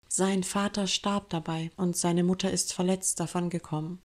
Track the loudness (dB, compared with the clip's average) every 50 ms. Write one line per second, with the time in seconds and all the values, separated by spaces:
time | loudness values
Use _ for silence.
0 | _ -6 0 2 2 2 2 2 0 0 0 0 0 0 0 0 -2 0 0 0
1 | 0 0 0 0 -2 -2 -4 -4 -2 -2 -4 -4 -4 -6 -4 -2 0 0 0 2
2 | 2 2 4 4 4 4 2 2 2 0 0 0 -2 -2 -2 0 2 2 2 2
3 | 0 -2 -2 -2 -4 -2 -2 -2 -2 -2 -4 -4 -6 -4 -6 -4 -4 -6 -8 -12
4 | _ _